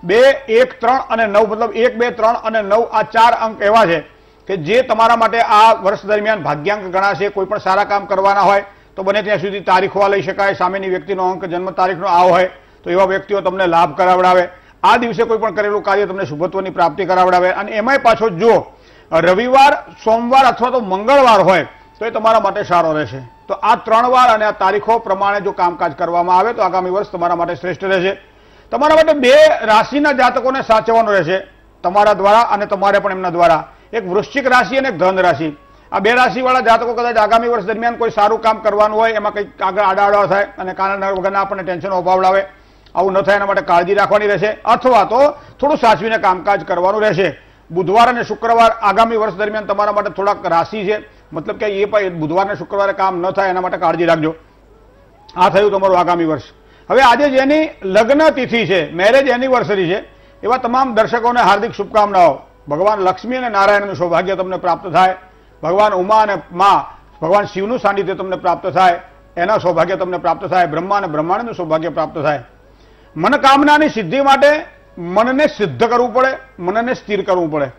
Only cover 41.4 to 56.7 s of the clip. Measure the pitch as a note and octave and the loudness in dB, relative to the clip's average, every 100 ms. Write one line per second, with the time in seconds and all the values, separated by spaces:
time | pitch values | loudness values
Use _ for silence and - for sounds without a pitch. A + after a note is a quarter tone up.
41.4 | G3 G3 F3+ F3+ F3 F#3 F3 F#3+ F#3 G3 | -4 -6 -6 -6 -4 -4 0 2 2 0
42.4 | F#3+ - _ _ _ - F#3+ F#3+ G3 G3+ | -2 -12 _ _ _ -4 0 0 0 0
43.4 | G3+ G3 F#3+ F3 F3 G3+ F#3+ G#3 G#3 G3 | 0 -2 0 0 2 0 2 2 0 -2
44.4 | G#3 - - A#3 B3+ A#3+ F3+ A3+ D4 D4 | -2 -4 0 0 4 2 2 2 2 0
45.4 | - - C#4 D4+ A#3 G#3 A3 A3 G3 F#3 | -18 -4 -2 2 2 2 0 0 0 0
46.4 | E3 G3 D#3 F3+ F3+ G#3+ G#3+ E3 F3+ C3 | -2 -4 -2 -2 0 0 0 0 -2 -4
47.4 | _ _ _ E3 E3+ G#3+ A#3+ A#3+ G#3 G#3 | _ _ _ -6 0 2 2 0 -6 -6
48.4 | A#3 A#3 A3+ A3 G#3+ F#3+ A3+ A#3 G#3+ F3 | 0 4 4 2 0 2 2 2 -2 -2
49.4 | G#3 G#3+ G#3 G3+ G#3 G#3 G3+ E3+ G3 G3 | -6 -6 -6 -2 -2 -2 -4 -4 -2 -2
50.4 | F#3 E3+ E3 A3 F#3+ G#3+ - _ _ D3+ | -2 -2 -2 -6 -4 -4 -6 _ _ -12
51.4 | F#3 G#3 G#3+ G3 G3+ G#3+ G3 E3+ D3+ E3+ | -10 -6 -6 -4 -2 -2 -2 -6 -4 -2
52.4 | G3 G3+ E3 G3+ G3 G3 F#3+ F#3 F3+ F#3+ | -2 -6 -8 -4 -2 -2 -4 -2 -4 -2
53.4 | G3 F3+ F3+ E3+ F3 E3 E3+ E3 D#3 E3 | -2 -2 -4 -2 -2 0 0 0 -2 -6
54.4 | _ _ _ _ _ _ _ _ _ - | _ _ _ _ _ _ _ _ _ 0
55.4 | F#3+ F#3+ G#3 F#3+ G3 F3+ E3+ F3 E3 D3+ | 2 2 2 2 2 2 2 0 -2 -4
56.4 | - _ _ | -8 _ _